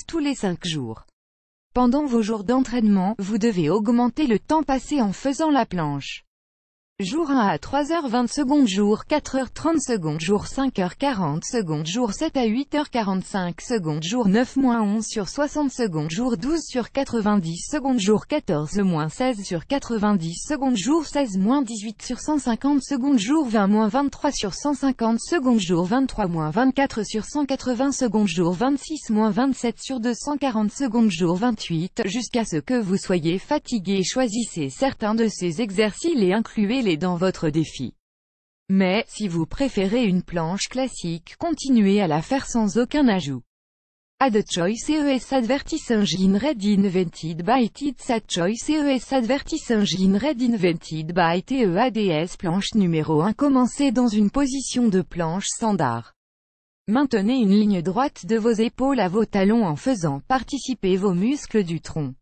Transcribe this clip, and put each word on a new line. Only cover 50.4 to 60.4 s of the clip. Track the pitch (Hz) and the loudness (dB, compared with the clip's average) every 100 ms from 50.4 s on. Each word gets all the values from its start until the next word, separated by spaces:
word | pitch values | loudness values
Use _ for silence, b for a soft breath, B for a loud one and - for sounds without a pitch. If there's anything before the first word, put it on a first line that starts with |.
| 247 | 0
invented | 226 175 165 - 156 160 | 2 2 0 -4 -8 -4
by | 175 165 175 | 0 2 2
T | - 262 220 | 0 0 2
E | 170 | 2
A | 247 | 0
D | 214 202 | 0 0
S. | 151 175 - | 0 -2 -4
Planche | 180 175 190 | -2 -2 0
numéro | 226 185 160 151 151 | 2 2 2 2 2
un. | 180 | 2
Commencez | 214 285 262 247 - 285 | 2 2 4 2 2 0
dans | 240 247 | 2 2
une | 214 208 | 4 2
position | 269 285 269 247 247 240 | 2 0 -2 -4 0 2
de | 190 | 2
planche | 170 170 165 175 - | 0 -4 -4 -2 -4
standard. | - 226 202 139 117 117 _ _ _ _ _ _ _ - | -2 0 0 0 -2 -8 _ _ _ _ _ _ _ -2
Maintenez | 226 285 226 196 262 | 0 2 2 2 2
une | 208 | 4
ligne | 202 214 190 | 4 4 2
droite | 151 214 285 - 180 | 0 0 -2 -4 -2
de | 226 | 0
vos | 220 | 2
épaules | 220 226 - 262 269 | 2 0 0 0 2
à | 185 | 2
vos | 196 214 | 2 0
talons | 202 190 233 202 | 2 4 4 2
en | 147 | 0
faisant | - 247 160 139 - | -2 0 0 -2 -2
participer | 262 | -2